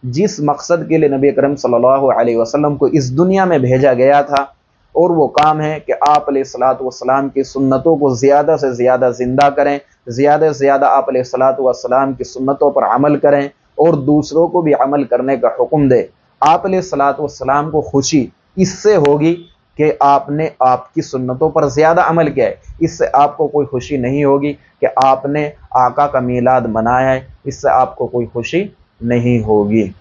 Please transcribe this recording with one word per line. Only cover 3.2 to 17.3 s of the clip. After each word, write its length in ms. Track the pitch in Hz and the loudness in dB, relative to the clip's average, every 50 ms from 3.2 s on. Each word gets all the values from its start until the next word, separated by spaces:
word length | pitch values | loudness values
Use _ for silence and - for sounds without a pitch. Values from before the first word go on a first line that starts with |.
| 180 185 190 190 185 | 0 2 2 2 2
में 160 | 180 165 139 | 2 2 0
भेजा 320 | 127 123 127 131 139 135 127 | 2 2 2 2 2 2 2
गया 260 | 120 127 135 143 143 143 | 4 4 4 4 4 2
था। 220 | 143 143 139 139 - _ _ _ _ _ _ _ _ - | 0 -2 -2 -2 -4 _ _ _ _ _ _ _ _ 0
और 160 | 156 170 175 | 0 2 2
वो 160 | 170 160 139 120 | 2 2 0 0
काम 300 | - - 151 156 156 156 | 2 2 2 2 2 0
है 180 | 151 151 156 147 | -2 -4 -6 -6
कि 140 | - - - - - | -6 -6 -4 0 2
आप 200 | 147 151 147 147 | 2 2 2 0
अलैहिस्सलातु 580 | 143 139 135 131 131 - 123 127 131 127 127 131 | 0 -2 -2 -4 -4 -4 -2 0 0 0 -2 -4
वस्सलाम 420 | 127 123 - 120 127 131 139 139 135 | -8 -8 -6 -2 -2 0 0 -2 -2
की 140 | - 135 131 | -4 -4 -4
सुन्नतों 500 | - - 135 139 131 135 131 - 165 160 | -4 -4 -2 0 0 0 0 2 0 0
को 180 | 139 143 135 127 | 2 0 0 0
ज़्यादा 380 | 113 135 139 139 147 147 160 156 | 0 2 2 4 4 2 2 0
से 160 | 131 143 131 123 | 0 0 -2 -2
ज़्यादा 340 | 120 123 127 127 123 135 123 120 | 0 0 2 2 2 2 0 0
ज़िंदा 360 | 123 127 127 127 139 143 143 | -2 -4 -2 0 2 2 2
करें, 280 | 139 147 143 143 143 143 - _ _ _ _ 123 | 2 0 0 0 -2 -4 -8 _ _ _ _ -10
ज़्यादा 420 | 117 127 143 143 151 151 160 156 | -4 0 2 2 2 2 2 0
से 60 | 143 127 | 0 0
ज़्यादा 280 | 139 139 139 135 139 127 | 2 2 2 2 2 2
आप 200 | 131 139 - 135 | 2 2 0 0
अलैहिस्सलातु 540 | 131 127 123 - - 127 131 135 135 139 131 | -2 -2 -2 -4 -2 0 0 0 2 2 0
वस्सलाम 500 | 127 120 - - 120 123 135 139 135 131 | -2 -2 -2 -2 -2 0 0 0 0 -4
की 100 | 127 123 | -6 -10
सुन्नतों 460 | - - 131 131 135 143 - 151 143 | -10 -8 -6 -4 -4 0 0 0 0
पर 120 | 139 139 113 | 2 2 0
अमल 300 | 98 117 127 143 147 147 | 2 2 2 2 0 2
करें 320 | - - 143 143 143 139 143 - _ _ _ _ | 2 2 0 0 0 -2 -6 -10 _ _ _ _
और 180 | - 151 170 165 | 0 2 2 2
दूसरों 500 | 143 127 143 147 151 - - 143 160 170 170 | 0 0 0 0 0 0 0 0 0 0 0
को 120 | 170 180 | 0 0
भी 100 | 165 151 139 120 | 0 0 0 0
अमल 240 | 131 139 147 143 131 | 0 0 0 -2 -2
करने 300 | - 123 123 127 135 135 | -2 -2 -2 0 -2 -2
का 180 | 120 120 120 - 127 | -2 -2 -2 -2 -2
हुक्म 300 | 123 - 156 151 143 131 | -2 0 0 0 2 2
दें। 140 | 127 113 85 - _ _ _ _ _ _ | 2 2 0 -4 _ _ _ _ _ _
आप 240 | 135 151 170 180 196 | 2 2 2 2 0
अलैहिस्सलातु 580 | 190 190 185 180 - 151 139 139 139 139 - 151 | -2 -4 -4 -4 -4 -2 -2 0 0 0 -2 -6
वस्सलाम 460 | 135 | -10